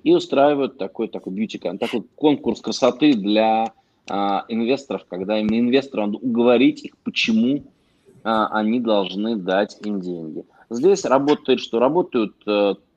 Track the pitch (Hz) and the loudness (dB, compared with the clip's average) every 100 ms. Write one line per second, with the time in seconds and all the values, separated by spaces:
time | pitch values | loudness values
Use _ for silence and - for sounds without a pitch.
0 | 151 170 - 139 143 143 131 - 95 - | 0 0 2 2 2 2 -2 -4 -10 -6
1 | 110 95 - 95 107 - 90 98 117 120 | -8 -8 -10 -6 -6 -6 -8 -6 -6 -6
2 | - - 151 143 117 110 - 107 123 123 | -8 0 0 2 -2 -6 -6 0 0 4
3 | 151 120 98 107 110 110 113 _ _ _ | 2 2 2 2 2 2 -2 _ _ _
4 | - 98 101 98 - 113 117 135 - 95 | -8 -4 -2 -2 -4 -4 -2 -2 -4 -10
5 | - 90 95 107 107 113 120 131 135 107 | -8 -8 -4 -2 0 0 2 2 0 -4
6 | 104 104 127 117 120 120 139 151 - _ | -4 -4 -4 2 4 6 4 2 -10 _
7 | - - - 110 117 143 - _ _ _ | -8 -4 0 2 2 0 -6 _ _ _
8 | _ _ 107 110 107 107 107 123 113 104 | _ _ -2 0 0 0 0 0 2 0
9 | 90 92 110 113 90 92 104 - 107 101 | 0 -4 -4 -4 0 0 0 -4 -8 -6
10 | 90 87 80 80 - _ - 117 160 196 | -6 -8 -10 -14 -16 _ -12 0 2 2
11 | - 135 143 147 - 123 - 117 123 165 | 2 2 2 0 2 -2 0 0 2 0
12 | 175 123 104 _ - 104 101 95 _ | -2 -2 -2 _ -2 0 0 -2 _